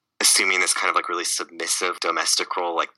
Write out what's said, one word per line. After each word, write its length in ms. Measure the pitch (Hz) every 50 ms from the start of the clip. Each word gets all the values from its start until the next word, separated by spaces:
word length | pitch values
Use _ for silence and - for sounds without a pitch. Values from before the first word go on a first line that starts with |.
| _ _ _ -
assuming 380 | - - - - 101 95 95 90
this 160 | 90 87 -
kind 140 | - 95 90
of, 40 | 85
like, 140 | 87 87 -
really 140 | 87 87 87
submissive 760 | - - - 87 78 85 82 82 80 - - 92 90 85 -
domestic 560 | - 87 82 82 80 - - - 90 - -
role, 200 | 92 87 85 82
like, 160 | 82 78 - -